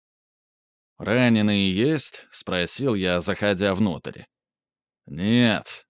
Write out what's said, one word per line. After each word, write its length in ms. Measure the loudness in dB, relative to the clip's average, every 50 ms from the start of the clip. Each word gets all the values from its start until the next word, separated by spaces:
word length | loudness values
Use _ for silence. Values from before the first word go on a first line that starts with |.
| _ _ _ _ _ _ _ _ _ _ _ _ _ _ _ _ _ _ _ _
«Раненые 800 | -4 0 2 2 4 4 4 4 4 2 2 2 2 2 2
есть?» — 520 | 2 0 0 0 0 -4 -6 -8 -12 -18 _
спросил 640 | -14 -12 -8 -4 -2 -2 -2 -2 -4 -2 -2 0 0
я, 240 | 0 0 0 0 0
заходя 540 | 0 -2 -4 0 0 0 0 2 0 0 2
внутрь. 480 | 2 0 0 -2 -4 -8 -12 -14 -14 -18 -20 _ _ _ _ _ _ _ _ _ _ _ _ _ _ _ -14
«Нет», — 800 | -10 -4 -2 0 2 4 4 2 2 0 -4 -8 -14 -16 -18 _